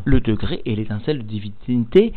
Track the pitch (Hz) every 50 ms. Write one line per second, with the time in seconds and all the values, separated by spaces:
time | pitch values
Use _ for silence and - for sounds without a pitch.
0 | 92 - 135 127 123 117 107 101 104 101 - - - - 107 104 110 - 104 104
1 | - 156 156 135 110 107 107 104 101 104 101 - - - 123 120 117 117 - 185
2 | 220 226 -